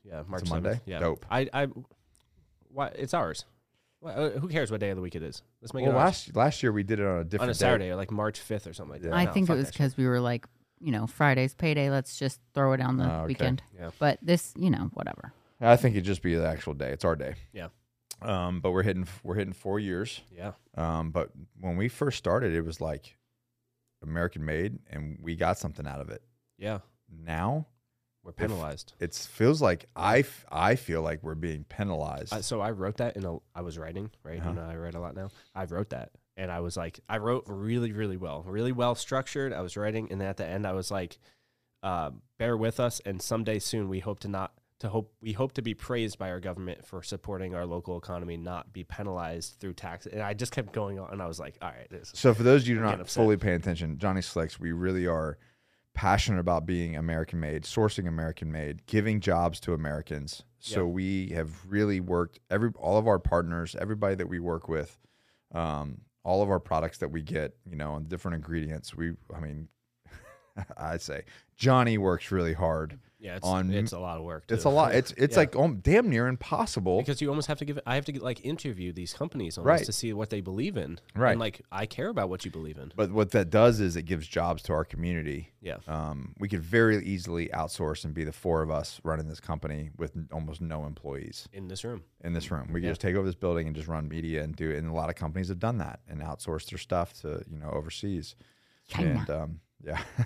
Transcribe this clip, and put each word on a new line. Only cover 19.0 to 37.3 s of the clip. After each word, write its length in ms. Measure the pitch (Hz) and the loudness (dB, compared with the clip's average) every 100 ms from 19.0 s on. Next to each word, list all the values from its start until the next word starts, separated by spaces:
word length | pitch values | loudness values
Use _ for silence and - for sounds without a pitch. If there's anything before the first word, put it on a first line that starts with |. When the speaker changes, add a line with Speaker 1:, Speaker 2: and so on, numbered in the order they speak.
| 87 95 | -2 -6
Speaker 2:
we're 120 | - 98 | -4 -2
hitting 160 | 95 | -2
four 240 | 92 98 101 | -4 -4 -2
years. 440 | 101 87 120 - - | -2 -2 -4 -8 -16
Speaker 1:
Yeah. 200 | 87 98 - _ - | -12 -12 -12 _ -4
Speaker 2:
Um, 360 | 82 80 80 | -2 0 0
but 200 | 82 73 - - - | -2 -4 -6 -20 -10
when 160 | 92 87 | -4 0
we 140 | 117 | -2
first 280 | - 104 - | 0 -2 0
started, 360 | 87 101 113 | 2 2 2
it 80 | 82 | 0
was, 180 | 80 80 | -2 -4
like, 380 | 80 71 - _ _ _ _ _ _ _ _ _ | -4 -6 -10 _ _ _ _ _ _ _ _ _
American 440 | 76 82 87 80 78 | -6 -2 -2 -2 -2
made, 340 | 78 98 120 - | 0 0 -4 -10
and 280 | 73 76 76 | -10 -8 -8
we 140 | 82 82 | -6 0
got 220 | 85 92 | 2 2
something 280 | 80 78 73 | -2 -6 -8
out 140 | 69 | -8
of 100 | 69 | -10
it. 120 | - - _ _ _ | -12 -16 _ _ _
Speaker 1:
Yeah. 220 | 101 104 - _ _ | -6 -6 -8 _ _
Speaker 2:
Now 580 | 82 80 80 95 151 156 _ _ _ _ _ | -14 -6 -2 0 -2 -4 _ _ _ _ _
Speaker 1:
We're 80 | - | -16
Speaker 2:
if 60 | - | -4
Speaker 1:
penalized. 560 | 87 98 78 73 - - | -4 -2 -6 -8 -12 -8
Speaker 2:
it's 260 | 87 - - | -6 -6 -10
feels 360 | - 113 156 | 2 4 6
like 260 | 123 85 - - | 4 4 -2 -2
I 240 | 92 120 | 4 4
f-, 260 | 143 - - | 4 -2 -8
I 240 | 76 92 131 | 2 4 4
feel 260 | - 80 | 2 -2
like 200 | 80 80 | 0 -4
we're 120 | 80 80 | -6 -6
being 300 | 82 78 76 | -4 -6 -8
penalized. 680 | - 101 80 73 69 - | -6 -2 -2 -4 -6 -6
Speaker 1:
Uh, 80 | 110 | -6
so 200 | - 113 | -2 -2
I 100 | 104 | -2
wrote 260 | 104 95 107 | -2 -4 -2
that 200 | 120 101 | -2 -2
in 80 | 92 | -4
a, 120 | 82 - | -6 -8
I 80 | 87 | -10
was 160 | 90 82 | -8 -8
writing, 340 | 80 90 107 - | -8 -8 -10 -12
right? 160 | - 85 | -12 -6
Speaker 2:
Uh-huh. 100 | 85 | -4
Speaker 1:
You 40 | 90 | -4
know, 80 | |
I 120 | 82 82 | -6 -8
write 180 | 85 85 | -8 -8
a 40 | |
lot 160 | 85 85 | -8 -8
now. 140 | 98 - _ | -12 -14 _
I 120 | 95 95 | -8 -6
wrote 240 | 87 104 | -4 -4
that, 220 | 64 55 - _ - | -6 -10 -16 _ -10
and 140 | 92 | -6
I 100 | 87 | -4
was 160 | 85 87 | -4 -4
like, 220 | 85 - - | -8 -10 -6
I 80 | 110 | -2
wrote 260 | 107 | 0